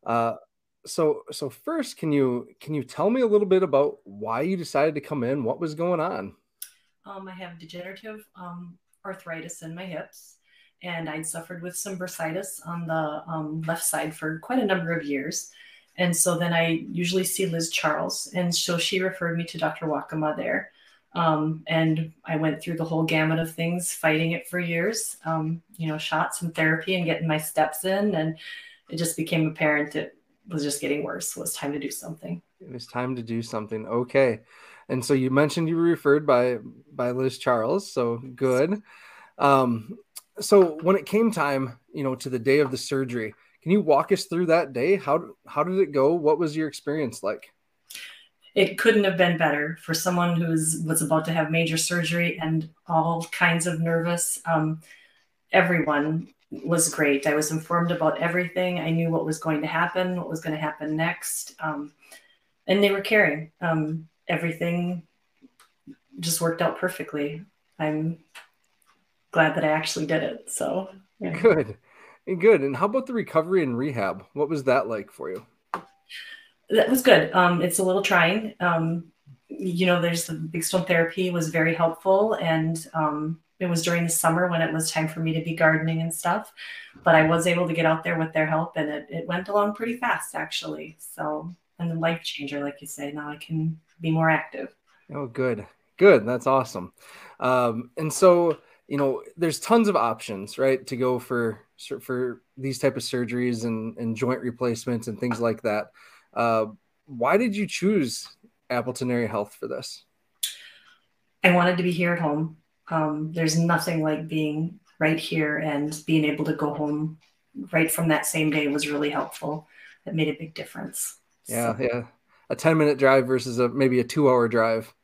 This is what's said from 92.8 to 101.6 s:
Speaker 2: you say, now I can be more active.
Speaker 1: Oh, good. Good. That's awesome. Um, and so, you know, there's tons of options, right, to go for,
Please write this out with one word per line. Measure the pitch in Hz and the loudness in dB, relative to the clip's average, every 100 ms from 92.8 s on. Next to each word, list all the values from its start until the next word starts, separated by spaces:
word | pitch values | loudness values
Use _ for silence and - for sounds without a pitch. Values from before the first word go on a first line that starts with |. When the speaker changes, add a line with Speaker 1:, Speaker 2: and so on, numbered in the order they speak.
Speaker 2:
you | 143 | -16
say, | - 143 | -10 -10
now | 151 147 | -8 -10
I | 151 | -12
can | - 160 160 160 _ _ | -6 -2 -2 -4 _ _
be | 165 | 0
more | 160 160 | 2 4
active. | 156 - - - _ _ _ _ | 4 0 -10 -12 _ _ _ _
Speaker 1:
Oh, | 139 135 | -10 -8
good. | 117 127 107 101 _ _ - | -2 -2 -2 -8 _ _ 6
Good. | 196 143 104 | 8 8 6
That's | 123 139 | -2 2
awesome. | 135 123 101 90 _ - - - - | 2 2 -8 -12 _ -20 -20 -20 -4
Um, | 127 127 123 113 123 - | 2 2 2 -2 -8 -6
and | 156 | -4
so, | - 185 175 170 151 _ _ _ | 6 8 8 4 0 _ _ _
you | 139 | 0
know, | 139 123 - - | 0 0 -6 -2
there's | 165 143 | -2 -2
tons | - 233 214 | 4 4 6
of | 175 | 4
options, | 113 113 - 101 101 - | 0 -2 -6 -8 -8 0
right, | 135 131 - | 2 2 -2
to | 123 | -2
go | 127 123 | 0 0
for, | - 123 113 110 | -2 -2 -2 -4